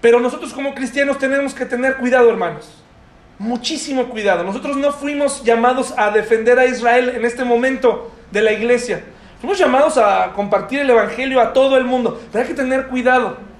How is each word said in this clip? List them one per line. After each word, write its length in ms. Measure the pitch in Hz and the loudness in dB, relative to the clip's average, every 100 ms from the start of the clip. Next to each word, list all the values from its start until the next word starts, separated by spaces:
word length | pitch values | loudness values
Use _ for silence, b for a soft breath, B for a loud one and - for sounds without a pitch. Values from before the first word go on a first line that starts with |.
Pero 180 | 226 240 | 6 4
nosotros 320 | 247 262 302 | 2 -4 -12
como 220 | 262 277 | -8 -8
cristianos 440 | 277 254 285 277 269 | -6 -6 -2 0 0
tenemos 360 | 269 277 277 | 0 -2 -2
que 100 | - | -6
tener 320 | 247 240 262 269 | -6 -2 -2 -2
cuidado, 320 | 247 247 233 | 2 4 4
hermanos. 560 | - 175 156 - - _ - - _ _ _ | 4 -4 -6 -16 -20 _ -20 -20 _ _ _
Muchísimo 720 | 208 240 - 320 - 262 247 | -6 -6 -6 -8 -4 -4 -4
cuidado. 360 | 220 202 175 | -2 0 0
Nosotros 320 | 180 214 285 277 | -2 -6 -6 -2
no 160 | 285 | -2
fuimos 500 | 285 285 285 285 269 | -2 -6 -2 -2 -2
llamados 520 | 226 233 240 254 240 - | 0 2 2 0 -4 -2
a 140 | 208 | 0
defender 480 | 214 214 226 226 247 | 0 0 0 4 4
a 80 | 254 | 4
Israel 460 | 226 233 240 247 247 | 2 2 2 2 -2
en 80 | |
este 200 | 233 233 | -4 -4
momento 680 | 247 233 254 269 247 202 - B B | 0 0 0 0 0 0 -6 B B
de 120 | 202 | 0
la 100 | 220 | 0
iglesia. 500 | 208 226 240 240 170 - B B B | 0 0 0 0 -8 -8 B B B
Fuimos 180 | 262 381 | -6 0
llamados 400 | 311 254 302 294 | 2 4 2 4
a 340 | 208 190 185 | 2 2 0
compartir 460 | 196 202 - - 277 | -2 -2 -2 -2 -4
el 100 | 277 | 2
evangelio 500 | 233 202 - 262 262 | 4 2 -4 -2 2
a 120 | 226 | 2
todo 240 | 269 269 262 | 4 4 4
el 80 | |
mundo. 360 | 247 254 233 - - | 2 0 -2 -6 -8
Pero 120 | 202 | -4
hay 60 | 247 | -4
que 60 | |
tener 320 | - 254 262 - | -4 -2 -2 -2
cuidado. 480 | 254 247 254 220 160 - - | -2 2 2 0 -8 -18 -20